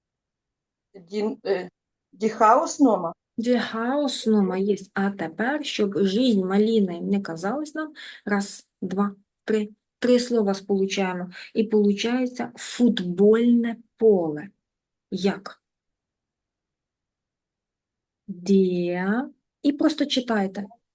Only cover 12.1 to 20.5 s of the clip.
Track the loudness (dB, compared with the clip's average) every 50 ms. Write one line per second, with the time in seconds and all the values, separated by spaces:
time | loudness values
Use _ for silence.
12.1 | -2 -2 -2 -4 -4 -6 -8 -8 -10 -12 -10 -8 -2 2 2 2 2 2 -2 -4
13.1 | 0 4 6 6 6 6 4 4 4 4 2 0 -4 -8 -14 _ _ 2 4 4
14.1 | 6 4 2 -2 -4 -6 -10 -16 _ _ _ _ _ _ _ _ _ _ _ _
15.1 | -8 -2 -2 -2 -2 -2 -10 -16 -20 _ _ _ _ _ _ _ _ _ _ _
16.1 | _ _ _ _ _ _ _ _ _ _ _ _ _ _ _ _ _ _ _ _
17.1 | _ _ _ _ _ _ _ _ _ _ _ _ _ _ _ _ _ _ _ _
18.1 | _ _ _ -16 -16 -12 -2 2 4 4 4 4 0 -2 -2 -2 -4 -4 -2 -2
19.1 | -2 -4 -4 -8 -12 _ _ _ _ _ -2 -2 -2 2 0 0 0 0 -4 -2
20.1 | -2 -4 -2 -2 -2 -2 -2 -4